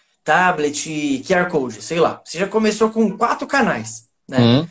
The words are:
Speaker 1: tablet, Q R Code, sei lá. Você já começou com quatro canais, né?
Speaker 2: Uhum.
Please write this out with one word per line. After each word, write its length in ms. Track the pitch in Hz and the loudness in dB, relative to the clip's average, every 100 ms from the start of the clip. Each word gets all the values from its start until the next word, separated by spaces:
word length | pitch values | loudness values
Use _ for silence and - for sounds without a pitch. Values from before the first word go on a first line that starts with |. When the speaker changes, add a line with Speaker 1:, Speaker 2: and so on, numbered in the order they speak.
| _ _ | _ _
Speaker 1:
tablet, 1000 | - 165 180 165 147 143 160 151 147 131 - | 0 2 2 2 -2 -4 -6 -4 -2 -2 0
Q 60 | |
R 160 | 180 180 | 0 0
Code, 320 | 160 123 110 | -2 -4 -8
sei 180 | - 165 | -6 0
lá. 220 | 139 107 | 0 -2
Você 160 | - 160 | -10 -6
já 80 | 190 | -2
começou 420 | 220 214 208 220 | 0 0 2 0
com 280 | 220 214 - | 2 0 0
quatro 280 | 233 - 269 | -2 -2 -2
canais, 600 | 277 208 127 113 - - _ - | 0 2 0 -6 -12 -18 _ -4
né? 100 | 131 | 2
Speaker 2:
Uhum. 280 | 117 127 170 | 4 4 2